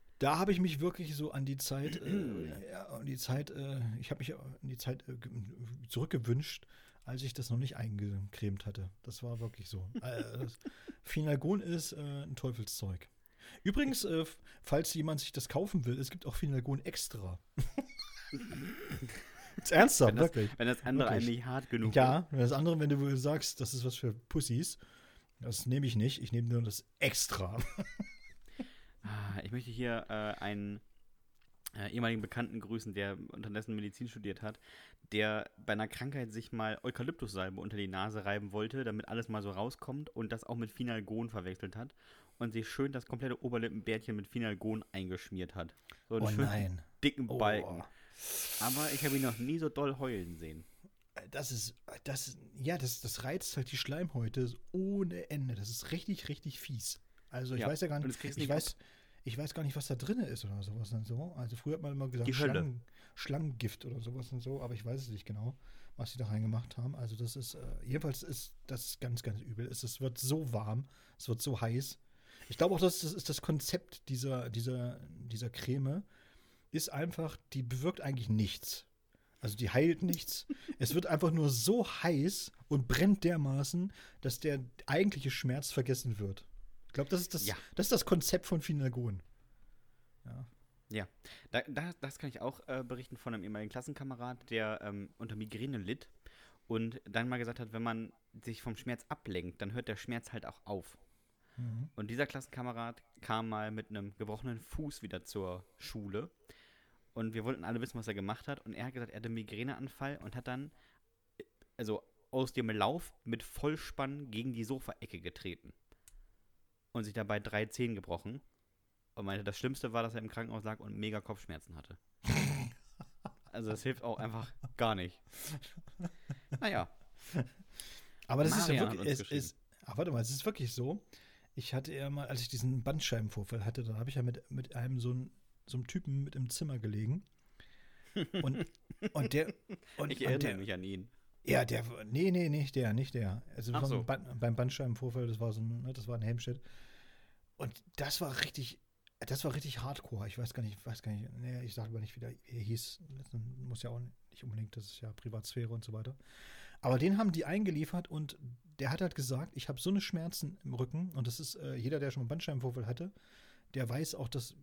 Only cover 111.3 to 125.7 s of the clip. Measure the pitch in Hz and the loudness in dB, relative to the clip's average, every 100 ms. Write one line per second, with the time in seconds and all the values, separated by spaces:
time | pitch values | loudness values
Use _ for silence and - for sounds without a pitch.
111.3 | - - _ _ - 110 107 - _ - | -18 -18 _ _ -6 -2 -2 -4 _ -4
112.3 | 131 131 - 113 107 98 151 - - 120 | 0 0 2 2 4 4 2 -4 -12 -6
113.3 | 117 - - 147 156 - - 135 143 135 | -4 -4 -2 0 0 -4 -4 -4 -4 -6
114.3 | 110 127 113 110 131 - - - 85 87 | -2 -2 -2 -2 -4 -4 -10 -10 -8 -8
115.3 | - 95 85 - - _ - - - - | -8 -8 -8 -12 -20 _ -20 -20 -20 -20
116.3 | _ _ _ _ _ _ 120 107 110 104 | _ _ _ _ _ _ -4 -4 -4 -2
117.3 | 104 - 107 107 - 120 101 92 87 104 | -2 0 -2 0 0 -2 -2 -4 -6 -6
118.3 | 127 - _ _ _ _ _ _ - 98 | -10 -14 _ _ _ _ _ _ -8 -4
119.3 | 98 101 - 131 135 123 117 113 113 110 | -2 -4 -2 -2 -2 -2 0 0 -2 -6
120.3 | - 113 110 107 110 107 104 107 104 - | -6 -6 -6 -6 -6 -8 -4 -2 -2 -6
121.3 | 101 - 78 - 80 - - _ _ - | -10 -8 -12 -12 -16 -14 -18 _ _ 0
122.3 | - 139 143 123 - - - - - - | 2 2 0 -4 -8 -18 -18 -16 -12 -14
123.3 | - - 117 110 107 135 127 117 110 113 | -14 -10 -4 -2 0 -2 -2 -4 -4 -4
124.3 | 113 117 - 123 - 113 101 90 - - | -4 -6 -10 -8 2 2 2 -2 -6 -18
125.3 | - - 151 - | -12 -8 -10 -10